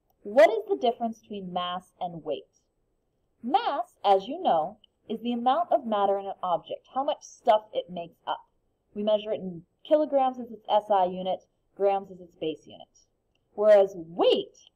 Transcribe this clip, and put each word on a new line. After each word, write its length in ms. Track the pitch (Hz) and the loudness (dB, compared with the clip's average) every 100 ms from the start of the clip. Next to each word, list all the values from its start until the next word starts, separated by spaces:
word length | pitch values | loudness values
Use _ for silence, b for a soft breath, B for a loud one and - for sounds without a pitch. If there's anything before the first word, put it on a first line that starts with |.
| _ _ | _ _
what 260 | 202 226 330 | 0 6 8
is 140 | 440 403 | 6 -4
the 100 | 392 | -2
difference 420 | 240 - 233 226 | 0 -2 -6 -8
between 340 | - 202 185 | -12 -12 -8
mass 400 | 180 175 180 - _ | -6 -6 -8 -12 _
and 220 | 180 170 | -10 -8
weight? 380 | 147 143 - _ _ _ _ _ _ _ _ _ | -8 -10 -10 _ _ _ _ _ _ _ _ _
Mass, 540 | 233 392 453 294 - _ | -4 -2 -2 -4 -8 _
as 240 | 202 190 196 | 2 2 0
you 140 | 339 | -4
know, 360 | 311 165 165 220 _ _ - | 0 0 0 -8 _ _ -12
is 140 | 220 | -8
the 120 | 233 | -6
amount 380 | 240 240 294 349 | -2 0 0 0
of 140 | 330 240 | -2 0
matter 320 | 208 196 196 | 0 0 0
in 80 | 196 | -4
an 80 | - | -8
object, 460 | 185 165 - - _ 262 | -4 -4 -4 -14 _ -6
how 80 | |
much 180 | 285 - | -4 -6
stuff 440 | - - - 214 - | -10 -4 2 2 0
it 180 | - - | -8 -8
makes 280 | 175 170 - - | -12 -14 -12 -8
up. 240 | - - _ _ _ _ 208 | -8 -10 _ _ _ _ -6
We 80 | |
measure 280 | 214 214 214 | -2 -2 -2
it 80 | 208 | -8
in 220 | 185 170 - _ | -8 -12 -16 _
kilograms 560 | - 311 302 277 262 247 | 0 2 2 0 0 -4
as 100 | 226 | -12
its 160 | 214 - | -14 -2
S 180 | 208 208 | -2 2
I 160 | 196 180 | 2 2
unit, 400 | 185 185 180 _ _ _ - | -2 -6 -6 _ _ _ -4
grams 320 | 196 196 190 | -2 -2 -6
as 100 | 180 | -16
its 140 | 175 _ | -20 _
base 300 | 160 - - | -8 -8 -14
unit. 220 | 98 - _ _ _ _ _ _ | -20 -20 _ _ _ _ _ _
Whereas 400 | - 214 208 196 185 | 0 6 8 6 0
weight 640 | 165 175 494 - - - _ | -10 0 2 2 -2 -14 _